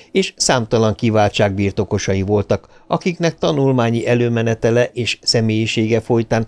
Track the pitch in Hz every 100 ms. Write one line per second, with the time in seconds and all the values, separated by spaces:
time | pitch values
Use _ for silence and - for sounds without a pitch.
0 | - 190 190 - - 135 110 117 110 104
1 | 120 107 104 - 104 95 98 - 101 104
2 | - 95 95 104 101 104 - - - 170
3 | 190 170 170 160 180 151 135 131 117 117
4 | 117 120 120 117 113 113 117 117 123 123
5 | 113 - - 123 113 110 110 - 110 113
6 | - 117 113 113